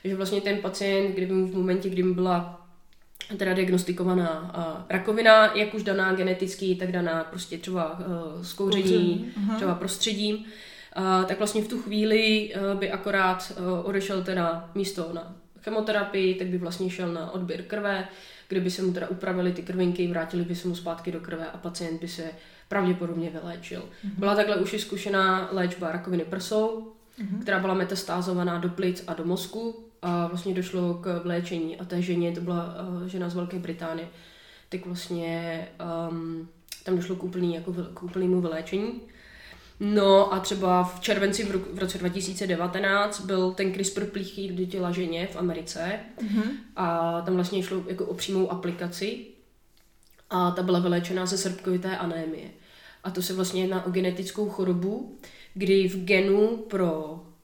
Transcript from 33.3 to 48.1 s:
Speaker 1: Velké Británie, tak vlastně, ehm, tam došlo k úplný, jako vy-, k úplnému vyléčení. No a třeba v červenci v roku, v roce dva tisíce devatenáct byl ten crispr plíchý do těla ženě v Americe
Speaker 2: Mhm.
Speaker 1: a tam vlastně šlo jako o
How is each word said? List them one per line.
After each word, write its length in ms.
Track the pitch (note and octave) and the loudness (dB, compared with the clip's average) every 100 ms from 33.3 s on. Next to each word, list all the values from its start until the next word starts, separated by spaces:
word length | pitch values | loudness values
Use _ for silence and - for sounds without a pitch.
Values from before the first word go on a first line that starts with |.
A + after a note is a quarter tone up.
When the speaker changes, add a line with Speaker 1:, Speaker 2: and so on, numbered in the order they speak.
| F3 | -4
Speaker 1:
Velké 240 | F3 F3+ | -4 -6
Británie, 480 | F3 E3 E3 E3 E3+ - - - - - _ | -6 -6 -6 -6 -10 -16 -20 -20 -20 -20 _
tak 160 | F#3 F3+ | -10 -8
vlastně, 840 | F3 - F3 E3 E3 E3+ E3 E3 - E3+ E3 E3 | -8 -6 -4 -2 -4 -4 -6 -8 -10 -6 -4 -4
ehm, 380 | E3 E3 E3 E3 - - - | -4 -6 -8 -10 -18 -16 -12
tam 120 | - F3+ | -2 0
došlo 200 | F3 F3+ | 0 -4
k 80 | |
úplný, 320 | F3+ F3+ F3 E3 | -4 -2 0 0
jako 160 | E3+ | -4
vy-, 120 | F3 F3 | -6 -6
k 100 | F3+ | -8
úplnému 380 | F3+ F#3 F3+ F3+ | -8 0 2 4
vyléčení. 500 | E3+ D#3+ E3 F#3+ A3 B3 - - - - - - - - | 2 -4 -4 -2 -2 -6 -14 -20 -20 -20 -20 -20 -20 -4
No 540 | G#3 G#3 G3 G3 G3 | 2 6 10 10 8
a 60 | F#3+ | 2
třeba 440 | F3+ G3 F#3 F3+ | -2 0 4 4
v 160 | F3+ - | 4 -2
červenci 440 | - G3 G3 F#3+ | 0 2 2 2
v 80 | G3+ | 0
roku, 140 | G3 F3+ | -2 -4
v 60 | F3+ | -4
roce 180 | F#3 F3+ | -4 -2
dva 120 | F3 | -2
tisíce 380 | F#3 F3+ F#3 F#3+ | -2 -6 -4 -2
devatenáct 720 | E3+ F3 F#3+ G3+ G3+ G#3 G#3 | 0 0 0 2 4 2 -2
byl 300 | F#3+ F#3 F#3 | -2 2 2
ten 220 | F#3 F#3+ | 2 0
crispr 320 | F#3 G3 - G#3 | 0 -2 -2 -4
plíchý 420 | G#3 F#3 - G3 | -4 -6 -6 -6
do 140 | F3+ F3+ | -2 -2
těla 260 | F#3+ F3 | -2 -2
ženě 360 | F3 F3 E3 F#3+ | 0 -2 -2 -4
v 40 | F#3 | -2
Americe 560 | F3 E3 D#3+ D#3 E3+ A3 - - | -2 -2 -6 -6 -4 -6 -10 -8
Speaker 2:
Mhm. 220 | A3 G#3+ A3 C#4+ - - | 0 0 0 -4 -10 -2
Speaker 1:
a 460 | F3 E3+ E3+ E3+ | 0 2 0 0
tam 140 | E3+ F#3 | 0 0
vlastně 280 | F3+ G3 | 2 -2
šlo 200 | F#3 F#3+ E3+ | -2 -4 -4
jako 180 | F3+ | -6
o 80 | F3 | -4